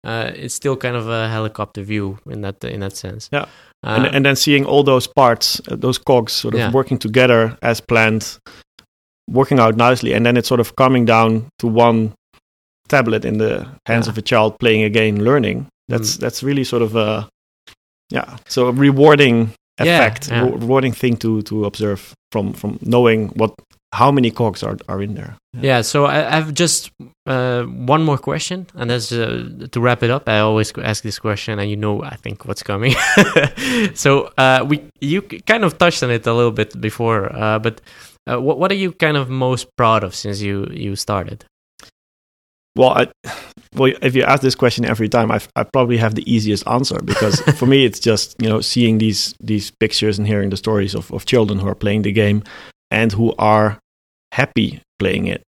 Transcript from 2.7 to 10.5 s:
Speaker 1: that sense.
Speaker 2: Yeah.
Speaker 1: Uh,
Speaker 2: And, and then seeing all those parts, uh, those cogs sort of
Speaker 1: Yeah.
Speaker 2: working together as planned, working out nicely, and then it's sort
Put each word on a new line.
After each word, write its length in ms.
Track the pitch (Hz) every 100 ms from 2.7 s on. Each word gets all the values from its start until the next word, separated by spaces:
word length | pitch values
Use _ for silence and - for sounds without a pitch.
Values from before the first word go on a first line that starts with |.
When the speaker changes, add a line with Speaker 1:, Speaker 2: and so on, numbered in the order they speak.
| -
Speaker 1:
that 160 | 98 -
sense. 320 | 95 107 -
Speaker 2:
Yeah. 140 | 143 - - _ _
Speaker 1:
Uh, 100 | - 110
Speaker 2:
And, 100 | -
and 180 | 139 139
then 100 | 135
seeing 280 | - 143 139
all 160 | 143
those 240 | 139 127 -
parts, 540 | - 127 117 - - -
uh, 60 | -
those 200 | 127 123
cogs 360 | - 127 110
sort 220 | - 113
of 60 | 113
Speaker 1:
Yeah. 100 | 110
Speaker 2:
working 260 | 127 131 131
together 580 | 113 113 127 117 113 -
as 180 | 120 113
planned, 560 | - 117 110 110 - - - - _ _ _ _ _ _ -
working 280 | 120 135 131
out 180 | 113 113
nicely, 360 | 120 123 120
and 140 | 123 117
then 100 | 123
it's 120 |
sort 120 | 113